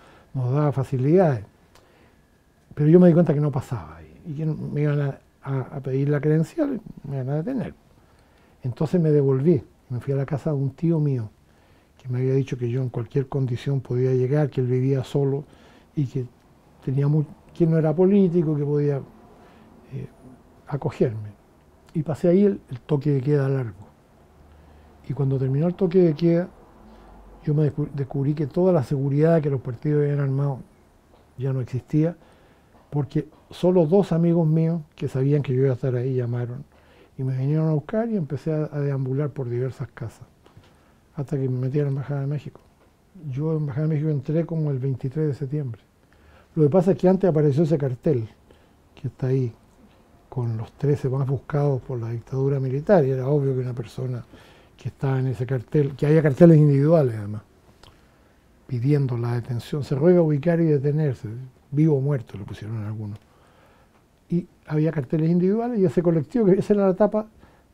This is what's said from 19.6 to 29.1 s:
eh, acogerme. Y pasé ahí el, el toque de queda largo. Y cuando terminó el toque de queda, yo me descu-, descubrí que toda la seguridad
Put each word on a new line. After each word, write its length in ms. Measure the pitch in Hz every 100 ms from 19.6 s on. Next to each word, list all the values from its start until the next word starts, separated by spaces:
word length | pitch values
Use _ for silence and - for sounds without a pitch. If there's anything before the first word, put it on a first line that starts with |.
| - - -
eh, 140 | 131 - - 127 - _ _ -
acogerme. 600 | 139 147 - 151 110 104 104 _ _ _ _ _
Y 100 | 165
pasé 240 | 151 143 180
ahí 160 | 180
el, 160 | 202 196 -
el 100 | 127
toque 300 | - 151 147
de 100 | 139
queda 260 | 127 147 135
largo. 380 | 135 120 92 - _ _ _ _ _ - - - - - - -
Y 60 |
cuando 260 | 131 135 135
terminó 280 | 131 135 170
el 80 | 175
toque 240 | 190 185
de 140 | 170
queda, 360 | 147 170 170 180 - - - - - - - - -
yo 100 | -
me 180 | 147 151
descu-, 180 | 143 147
descubrí 400 | 143 135 139 139
que 140 | 151 143
toda 260 | - 185
la 100 | 170
seguridad 580 | 117 143 139